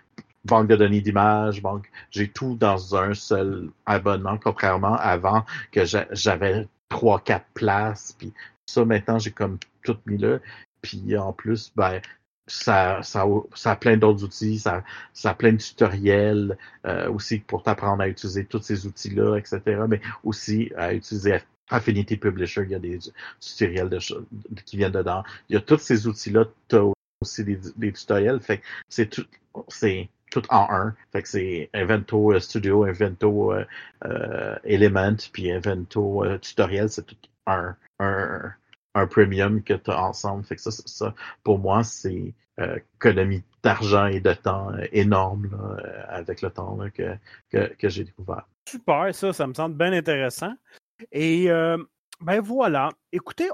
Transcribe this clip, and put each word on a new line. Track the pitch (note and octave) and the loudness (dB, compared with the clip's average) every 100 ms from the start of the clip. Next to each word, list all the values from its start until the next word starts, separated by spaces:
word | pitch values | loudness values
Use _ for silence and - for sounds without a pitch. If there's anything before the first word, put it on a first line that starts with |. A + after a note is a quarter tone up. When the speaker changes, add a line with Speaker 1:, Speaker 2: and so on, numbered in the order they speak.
| _ - - _ | _ -20 -20 _
Speaker 1:
banque | - A2+ G#2+ | 2 4 8
de | G#2+ | 8
données | G#2 G#2 | 6 4
d'images, | G#2 G2 G#2 G#2+ G#2+ G2+ | 2 4 4 4 0 -2
banque, | G2 G#2 G#2 - - | -4 -6 -10 -20 -8
j'ai | G#2 G#2 | -4 -4
tout | - C3 | -4 -6
dans | A#2+ G#2+ F#2+ F2+ G2 | 2 2 2 0 0
un | G2 | 0
seul | G2+ - G2 G2 F#2 E2 - - | -2 0 0 0 -4 -8 -8 -2
abonnement, | G2+ G2 F#2+ F#2+ G#2+ | 0 2 0 -2 -2
contrairement | - - G2 F#2 F#2+ A2+ | -2 0 0 2 2 0
avant | G2 F2+ F#2+ G#2+ A2 - - | 0 0 2 0 0 -8 -4
que | G2+ E2+ | 0 2
j'a-, | G2+ - | 0 -2
j'avais | G2+ G#2+ F2 G2 G#2 G#2 _ - | -2 0 2 0 0 -4 _ -10
trois, | - A2+ G2 | 0 4 4
quatre | - F#2 - | 2 -2 -4
places, | - G#2+ G2+ G#2+ G2+ - - | -2 0 2 0 -6 -12 -16
puis | G2+ - - _ - | -16 -16 -20 _ -2
ça, | - | 2
maintenant, | E3 G#2+ A2 A2+ | 4 4 2 0
j'ai | A2 | -2
comme | - G2+ F#2+ - _ | -4 -4 -6 -12 _
tout | - A2 | -6 -4
mis | A2 G2+ | -4 -2
là. | G#2+ B2+ - - - _ | 0 0 -4 -20 -20 _
Puis | - G2+ G2+ G#2 | -14 -10 -4 -2
en | F#2+ | -2
plus, | F#2 G#2+ A2+ - - | -6 -4 -4 -4 0
ben, | F#2+ F#2 - - _ _ - | 0 -2 -10 -20 _ _ -14
ça, | - - G2 F#2 F#2 | -4 2 4 4 0
ça, | - G#2 G2+ G#2 - | -4 0 2 0 -2
ça | - A#2 | -4 -2
a | G2+ | 2
plein | A#2+ A2 | 4 6
d'autres | G#2+ G2+ | 6 4
outils, | G2 - G#2+ G#2+ | 0 -4 -4 -2
ça, | G#2 F2+ - - - | -2 -4 -6 -16 -18
ça | - G#2 | -4 -4
a | |
plein | F#2 A#2 | 4 4
de | A2 | 4
tutoriels, | - - G#2+ G2 G2+ G2+ G#2 G#2 G2+ F#2+ - - - | 2 2 2 4 4 4 4 2 0 -4 -12 -10 -6
euh, | F2+ F2 | -4 -4
aussi | G2+ - A2 | -4 -4 -6
pour | - F2+ | -4 -4
t'apprendre | - G#2 G2+ G2+ | -2 0 0 0
à | F#2+ | -2
utiliser | F#2 G2+ F#2+ | -4 -6 -6
tous | F#2+ A2 | -4 -6
ces | - G2+ G2 | -4 -6 -6
outils-là, | - G#2 G2+ G#2 G#2 | -10 -6 0 2 0
et | |
cetera, | - G2+ A2 G#2 A2 | -2 -4 -2 -2 0
mais | G#2 - - | -2 -4 -8
aussi | A2 A2 - G#2+ A2+ F2+ | -6 -6 -2 -2 -2 -4
à | F2 | -4
utiliser | F#2+ - G#2+ G2 F2+ - _ - | -4 -6 -2 0 0 -2 _ -4
Affinity | B2 A2+ G2+ G2 G#2 | -2 0 0 0 -2
Publisher, | G#2 F#2 F2 - | -2 -2 -4 -4
il | F#2+ | -4
y | |
a | F#2+ | -6
des | F2 F2 - - - - | -6 -10 -12 -18 -20 -18
tutoriels | - - F#2+ F#2 F2+ | -12 -2 -2 0 -4
de | F#2 | -4
cho-, | - - - G#2 - G2+ | -6 -10 -12 -16 -14 -16
qui | - G2+ | -8 -2
viennent | F#2+ | 0
dedans. | G2 F2+ F#2 G2 - - | 0 -2 -4 -6 -14 -2
Il | |
y | G#2 | -2
a | |
tous | - D3+ | 4 2
ces | - A#2 A2+ | 4 2 0
outils-là, | G#2 - G#2+ A2 - - | -4 0 2 2 -2 2
t'as | A2+ G2+ G2 _ - | 4 4 0 _ -12
aussi | G#2 - | -8 -6
des, | G#2 F#2+ F#2+ - | -4 -6 -8 -6
des | G#2 | -6
tutoriels, | F#2+ - G2+ G#2 C3 | -4 0 2 2 0
fait | - G2+ | -2 -4
que | - - - | -6 -16 -6
c'est | - A2 | -2 -2
tout, | - - _ _ - - | -4 -12 _ _ -18 -16
c'est | - A2 F#2 F2 _ _ | -2 -2 -2 -6 _ _
tout | - - | -6 2
en | G#2 G2 | 4 4
un. | F#2+ G#2 A2 _ | 2 -2 -6 _
Fait | G2 | -6
que | - | -4
c'est | G#2 F#2 E2+ D2 | -4 -4 -4 -6
Invento, | G#2+ F#2 A2 G2+ G#2+ G#2+ | -4 0 0 2 2 4
euh, | F#2+ | 4
Studio, | - A2+ G2 G2+ | 2 -2 2 4
Invento, | G2+ F2 G2+ F2+ G#2 G#2 G2+ | 4 2 -2 2 2 2 0
euh, | G2 G2 - - - | -2 -4 -12 -18 -12
euh, | - - - - - - | -8 -6 -6 -6 -6 -6
Element, | - G2 G#2 G2 G2 A2 - | 2 6 6 6 2 2 -4
puis | - F2+ | -6 -4
Invento, | F2+ G2+ F#2 F2 G#2 G2+ G2 | -2 -2 -4 -4 -2 0 0
euh, | G2 G2 | -2 -4
Tutoriel, | - - F#2+ G2 G#2+ | -4 0 0 0 -2
c'est | - - | -4 -12
tout | - - _ - | -18 -20 _ -2
un, | F#2+ F2+ F#2 _ - | -2 -4 -10 _ -4
un, | G2 G2 F#2+ F#2+ - - _ _ _ | -2 -2 -4 -6 -10 -16 _ _ _
un | G2+ F#2+ | 0 2
premium | - G2 G2 G2+ G#2+ | 4 4 4 2 2
que | - | 0
t'as | F#2+ - E2 | -2 0 0
ensemble. | F#2+ - G2+ G2+ | -2 -2 -6 -6
Fait | G2+ - | -8 -10
que | |
ça, | - | -8
ça, | A2 - | -10 -12
ça, | - G#2 - - - | -8 -8 -8 -16 -4
pour | - G2 | 0 2
moi, | F#2+ G#2 | 2 2
c'est, | A2+ - G2 F2+ F#2 - _ - | 0 -4 -8 -6 -8 -14 _ -8
euh, | F2 E2+ - - | -6 -8 -12 2
économie | A#2 F#2+ F#2+ F#2+ - _ | 4 4 2 -2 -6 _
d'argent | - G2 G#2+ G2+ G2+ | 0 2 4 4 4
et | F#2+ | 2
de | G2 | 2
temps, | F2+ G2 G2 G2 | 2 0 -2 -4
euh, | G2 - | -6 -2
énorme, | G#2+ G2+ G2 F#2+ G2+ G2+ | 2 4 4 2 -2 -6
là, | G2+ G2+ G2+ | -8 -10 -10
euh, | F#2+ G2+ G2 | -12 -12 -12
avec | F2+ E2+ F2 | -10 -8 -6
le | F#2+ | -8
temps, | F#2 F#2+ G2+ | -6 -8 -8
là, | G2+ | -8
que, | - F#2 G#2 - - _ | -6 -8 -8 -14 -20 _
que, | G#2+ G2+ | 0 0
que | - G2+ | -2 -4
j'ai | F#2 | -2
découvert. | - - F#2 E2+ - _ - | -8 -12 -10 -10 -12 _ -18
Speaker 2:
Super, | B3+ - D3 F#3+ | -6 0 0 0
ça, | - G3 | -2 -4
ça | F3 C3+ | -2 -4
me | |
semble | B2+ E3 D3+ | -4 -4 0
bien | F3 | 0
intéressant. | F3+ D#3+ C#3+ C3 - F3+ B3+ _ _ _ _ A3+ | 0 0 0 -2 -4 -8 -10 _ _ _ _ -10
Et, | C#3+ D#3+ E3 F3+ | -2 0 2 4
euh, | E3 E3 E3+ - _ _ - | 2 2 -2 -6 _ _ -10
ben | E3 G3+ | -2 -2
voilà. | G#3 B3+ A3+ C#3+ C#3+ - _ | 0 0 2 2 0 -4 _
Écoutez, | F3+ - - F4+ | -8 -6 -6 -4